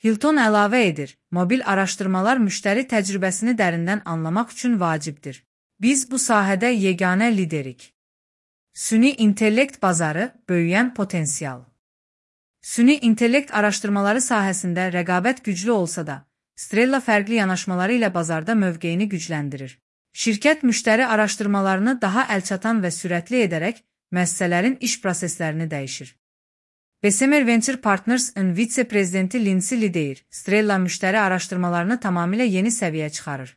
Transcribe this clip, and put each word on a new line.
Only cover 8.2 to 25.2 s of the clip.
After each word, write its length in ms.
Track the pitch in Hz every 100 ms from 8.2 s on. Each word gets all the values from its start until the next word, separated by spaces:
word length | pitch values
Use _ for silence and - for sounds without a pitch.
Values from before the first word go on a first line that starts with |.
| _ _ _ _ _
Süni 360 | - - 220 254
intellekt 720 | 277 220 202 220 214 277 -
bazarı, 500 | 196 170 165 151 233 - -
böyüyən 460 | 175 170 190 247
potensial. 680 | 240 196 180 151 - 147 127 123 _ _ _ _ _ _ _ _ _
Süni 320 | - - 240
intellekt 600 | 294 240 220 233 262 285
araşdırmaları 640 | 214 208 208 208 202 202 226
sahəsində 720 | 254 226 196 185 185 170 185 180
rəqabət 480 | 175 180 202 262
güclü 260 | - 180 202
olsa 360 | 226 170 - 156
da, 200 | 135 _ _ _ -
Strella 420 | - 202 247 269
fərqli 360 | 254 208 202
yanaşmaları 580 | 226 190 185 - 180 185
ilə 220 | 247 220
bazarda 400 | 180 165 160 160
mövqeyini 520 | 226 190 165 170 170 208
gücləndirir. 720 | 190 165 156 143 139 135 - _ _ _
Şirkət 480 | - - 208 294 311
müştəri 440 | 269 226 - 220 254
araşdırmalarını 960 | 214 214 - 202 202 196 190 214 262
daha 220 | 202 202 254 208
əlçatan 460 | 185 190 220 226
və 80 | 180
sürətli 480 | 160 185 175 170 247 208
edərək 300 | 165 170 233 _ _ _
müəssisələrin 600 | 180 175 - 180 175 208 262
iş 200 | 247 -
proseslərini 640 | 202 175